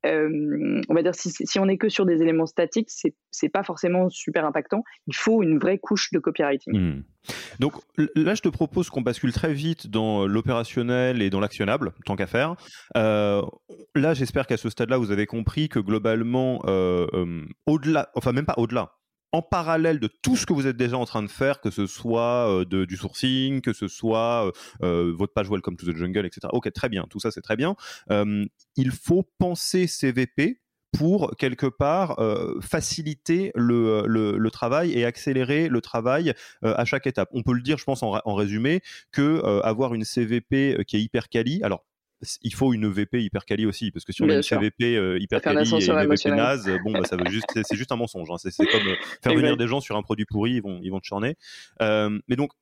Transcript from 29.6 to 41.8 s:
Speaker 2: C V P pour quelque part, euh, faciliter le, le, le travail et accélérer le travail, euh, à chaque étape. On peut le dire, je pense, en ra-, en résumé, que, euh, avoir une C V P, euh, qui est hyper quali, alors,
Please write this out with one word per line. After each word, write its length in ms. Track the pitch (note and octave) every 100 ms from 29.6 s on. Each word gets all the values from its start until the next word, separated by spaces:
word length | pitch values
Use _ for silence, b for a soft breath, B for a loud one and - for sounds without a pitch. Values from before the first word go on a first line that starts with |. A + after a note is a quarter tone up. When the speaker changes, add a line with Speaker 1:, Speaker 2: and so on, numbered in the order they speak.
| - F#3 F3+
Speaker 2:
C 280 | - C3+
V 140 | B2 B2+
P 340 | - D#3+ B3+ _ _ _ -
pour 380 | D#3 G3+ C#3+ A2+
quelque 320 | C3+ B2 C3+
part, 520 | - C#3+ F3 F3+ -
euh, 380 | A2 G#2 F2 -
faciliter 880 | G2 E3 - - D3+ D3 - E3+ F#3+
le, 500 | - A#2+ A#2+ A2+ G#2+ G#2+
le, 300 | A2 G#2+ G2+
le 120 | A2
travail 480 | - A#2 C#3 F3 A#2+
et 60 |
accélérer 640 | A#2+ - - C3 B2+ D3 E3
le 140 | A#2+
travail, 520 | - A#2+ A#2 C#3+ E3+ - B B
euh, 100 | A2+ G#2+
à 80 | A#2+
chaque 200 | C3+ C3+
étape. 240 | - -
On 100 | C3
peut 100 | A#2
le 80 | B2
dire, 160 | B2+ D3+
je 60 |
pense, 200 | - C3
en 80 | A2+
ra-, 100 | G2+
en 100 | A2+
résumé, 460 | G2+ G2+ G#2+ B2+ F3+ B B B
que, 100 | -
euh, 380 | C#3+ D#3+ - G2+
avoir 340 | A2+ A2 C3
une 120 | A#2 A2
C 180 | -
V 160 | A2 A#2+
P, 340 | - C3+ C#3
euh, 100 | -
qui 120 | G2 G#2
est 60 |
hyper 260 | A2+ A#2+ -
quali, 340 | A#2 A2+ E3+
alors, 220 | G#2+ F#2+